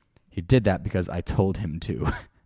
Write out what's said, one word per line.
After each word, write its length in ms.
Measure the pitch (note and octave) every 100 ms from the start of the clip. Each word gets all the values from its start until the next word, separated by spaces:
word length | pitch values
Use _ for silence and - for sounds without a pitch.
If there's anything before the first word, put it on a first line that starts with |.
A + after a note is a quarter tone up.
| _ _ _
"He 120 | -
did 240 | F2 C3 G2+
that 180 | F#2
because 240 | G2+ F#2+ F2
I 140 | F2
told 360 | - - F#2+ F#2
him 220 | F#2+ D#2
to." 260 | - B1 D2+
<laughs> 60 | - - _